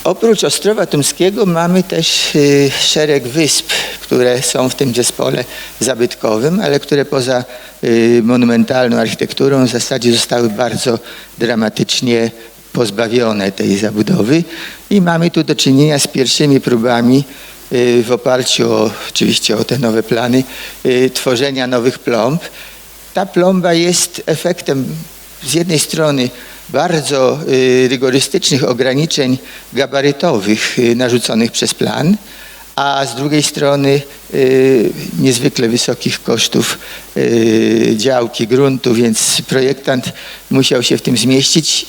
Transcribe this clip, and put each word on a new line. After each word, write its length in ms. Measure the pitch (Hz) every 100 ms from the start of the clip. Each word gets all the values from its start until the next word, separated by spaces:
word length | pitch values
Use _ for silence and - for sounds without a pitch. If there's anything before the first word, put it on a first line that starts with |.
oprócz 400 | - 190 226 208
Ostrowa 420 | 143 - 196 214 170
Tumskiego 600 | 151 139 - 175 208 196
mamy 380 | 165 175 185
też, 520 | 185 170 165 - - 156
y, 360 | 143 143 139 135
szereg 460 | - 160 151 143 131
wysp, 420 | 143 151 - - - - -
które 400 | - 127 123 123
są 280 | 131 139 127
w 60 | -
tym 200 | 135 117
zespole 500 | 117 - 131 139 120 - - -
zabytkowym, 800 | 120 120 120 - 113 110 139 185
ale 200 | 156 143
które 260 | - 143 135
poza, 400 | 143 123 123 123 - - -
y, 380 | 123 117 117 120
monumentalną 760 | 113 123 120 117 113 127 123 117
architekturą 680 | 113 - - - 139 139 127
w 40 |
zasadzie 440 | 120 - 135 120
zostały 360 | 117 - 123 117
bardzo 500 | 104 123 110 135 113 - - - -
dramatycznie 920 | 113 113 107 - 120 - 127 117 113 - - - -
pozbawione 800 | - 117 101 113 123 113 107 98
tej 260 | 98 107 98
zabudowy. 680 | 104 104 104 190 104 160 165 - - - -
I 120 | 202
mamy 300 | 175 165 170
tu 120 | 165
do 120 | 151 151
czynienia 440 | 143 135 151 143
z 80 | -
pierwszymi 540 | - 120 - 151 135
próbami, 640 | - 120 120 120 120 131 139 - - - -
y, 320 | 127 123 120 113
w 40 |
oparciu 640 | 123 127 127 123 - 117
o, 180 | 110 110 - -
oczywiście 480 | - - - - 107
o 60 |
te 140 | - 123
nowe 260 | 120 113
plany, 400 | 110 117 120 127 131 - - - -
y, 260 | 127 131
tworzenia 540 | 131 - 120 139 135 127
nowych 320 | 127 120 -
plomb. 420 | - 117 117 165 - - - - - - -
Ta 120 | - 190
plomba 480 | - 180 190 175
jest 480 | 170 175 175 - - -
efektem 600 | 151 175 175 - 135 131 156 - - - -
z 100 | 143
jednej 260 | 156 170 156
strony 500 | - 175 156 139 123 - - - -
bardzo, 680 | 131 175 165 131 143 127 135 139
y, 400 | 131 131 127 127
rygorystycznych 760 | 131 131 131 - 185 - 170
ograniczeń 720 | 160 120 131 131 160 151 131 131 - - -
gabarytowych, 1080 | 107 135 139 139 143 180 120 98 110 - -
y, 160 | 120 120
narzuconych 560 | 127 123 - 117 117
przez 220 | - 117
plan, 440 | - 117 110 151 208 - - - - - -
a 300 | 139 139 135
z 100 | 117
drugiej 280 | 143 151
strony, 580 | 143 - 143 143 139 143 143 - -
y, 560 | 143 131 131 131 131 98 - - -
niezwykle 500 | 131 120 139 - 117
wysokich 540 | 120 - 120 127 -
kosztów, 540 | - 117 - - - - - - - -
y, 760 | 127 117 113 110 110 113 117 113
działki, 500 | 120 127 117 - 113
gruntu, 460 | 127 139 131 123
więc 480 | 113 120 110 - - -
projektant 640 | 131 123 107 - 131 123 - - - -
musiał 320 | 135 131 131
się 140 | 120 120
w 40 |
tym 160 | - 120
zmieścić. 680 | 117 131 135 170 147 -